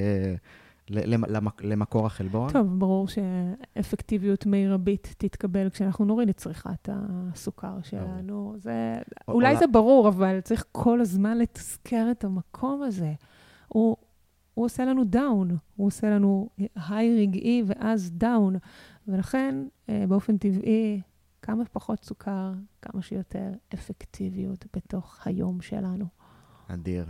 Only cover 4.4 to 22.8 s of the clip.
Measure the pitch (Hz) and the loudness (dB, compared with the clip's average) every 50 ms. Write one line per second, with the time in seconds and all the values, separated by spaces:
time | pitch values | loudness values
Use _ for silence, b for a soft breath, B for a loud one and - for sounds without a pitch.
4.4 | - 208 196 196 196 196 196 190 180 196 202 190 - - - - - 202 - - | 2 2 2 2 2 2 2 2 2 0 0 -2 -4 -10 -8 -4 -4 -4 -4 -4
5.4 | - 196 175 196 190 190 - - 202 190 175 - 214 202 214 226 240 208 190 - | -4 -2 0 0 0 0 -2 -2 -2 -2 0 2 2 2 4 4 2 2 0 -2
6.4 | - - 160 - - - 175 - - - 202 202 202 208 185 180 180 180 170 - | -4 -8 -10 -8 -8 -8 -8 -8 -6 -6 -6 -6 -6 -6 -6 -6 -6 -8 -10 -8
7.4 | - - - - - 170 185 190 170 - - - 185 185 185 185 185 190 208 208 | -8 -10 -10 -8 -10 -10 -10 -10 -10 -10 -8 -8 -6 -6 -8 -8 -8 -8 -8 -8
8.4 | 202 202 214 214 190 - 233 226 - - - - - - - - - - - 240 | -8 -10 -12 -12 -10 -6 -6 -4 -4 -4 -6 -6 -10 -12 -16 -14 -8 0 2 4
9.4 | 247 262 - - - 269 226 233 220 233 269 269 220 214 196 180 196 190 190 190 | 6 6 4 4 2 4 4 6 8 8 8 10 8 8 6 4 2 2 2 0
10.4 | 180 - - - - - - - - 240 233 240 240 196 175 190 196 208 226 233 | -2 -2 -2 -2 -2 -4 -6 0 2 4 4 4 2 2 2 2 2 2 2 2
11.4 | 233 - - - - - - - - - 247 226 226 233 247 226 - 202 190 185 | 0 0 -2 -8 -14 -14 -14 -14 -8 -4 -2 0 0 0 0 -2 -2 -4 -4 -4
12.4 | 165 - - - - 262 277 285 285 262 208 185 170 151 151 147 b b b b | -4 -8 -8 -4 -4 -4 -2 -2 -4 -4 -4 -2 -4 -4 -4 -6 b b b b
13.4 | b b b b b b - 220 226 226 220 - _ _ _ _ _ _ _ _ | b b b b b b 2 4 4 4 2 0 _ _ _ _ _ _ _ _
14.4 | _ _ _ - 233 240 - - 254 262 262 262 254 202 180 240 277 285 233 202 | _ _ _ -2 -2 -2 0 0 0 2 4 4 4 4 4 4 4 4 2 2
15.4 | 190 175 175 165 - _ _ - 196 202 - - - 214 208 208 202 196 196 196 | 2 2 0 -2 -4 _ _ 0 0 0 0 2 2 2 4 4 4 4 4 2
16.4 | 196 - - - 196 - - 196 160 156 202 214 226 233 233 226 208 202 180 196 | 0 -4 -6 -6 -6 -6 -6 -8 -8 -4 -2 0 2 4 4 4 4 4 2 0
17.4 | - 233 240 240 226 190 208 - - 220 226 220 185 175 170 170 208 226 247 226 | 2 2 2 2 2 0 -2 -2 0 0 0 0 -2 -4 -2 0 0 2 4 4
18.4 | 208 190 190 185 B B B B B B B B B 214 190 190 185 - - 262 | 4 4 2 0 B B B B B B B B B -4 -2 -2 0 0 0 0
19.4 | 262 269 269 269 277 269 - _ _ - 214 208 202 185 190 202 - - 220 196 | 0 0 -2 -4 -6 -8 -12 _ _ -4 -2 -2 0 2 2 2 2 2 0 2
20.4 | - 202 190 185 - 233 220 220 226 214 208 202 185 - _ _ _ _ _ _ | 2 2 0 2 2 2 2 2 2 0 -2 -4 -6 -10 _ _ _ _ _ _
21.4 | - - 214 220 240 202 - 208 - - 220 208 - - 208 - - - 196 190 | -8 -4 -4 -2 -4 -4 -6 -8 -6 -6 -6 -6 -6 -12 -14 -10 -8 -6 -4 -4
22.4 | 190 190 185 185 202 208 _ _ | -4 -6 -8 -8 -12 -14 _ _